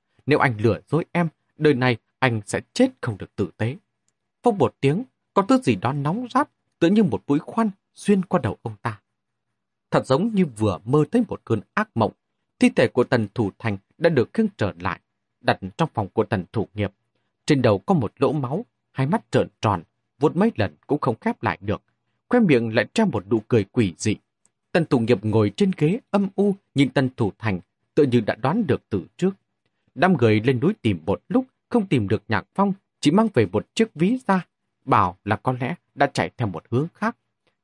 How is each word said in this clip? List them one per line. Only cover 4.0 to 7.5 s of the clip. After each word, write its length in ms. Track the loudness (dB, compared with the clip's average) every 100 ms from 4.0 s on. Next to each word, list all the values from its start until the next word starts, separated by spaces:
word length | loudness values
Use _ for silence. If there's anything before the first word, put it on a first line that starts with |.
| _ _ _ _
Phốc 120 | -2 0
một 200 | -2 0
tiếng, 220 | -2 -2 -6 _ _
có 80 | -2
thứ 160 | 2 2
gì 180 | 0 -2
đó 180 | -4
nóng 340 | -4 -4 -6 -4
rát, 160 | -4 -4 _ _ _
tựa 80 | 2
như 160 | 4
một 200 | 2 0 -2
mũi 120 | -4
khoan 300 | -2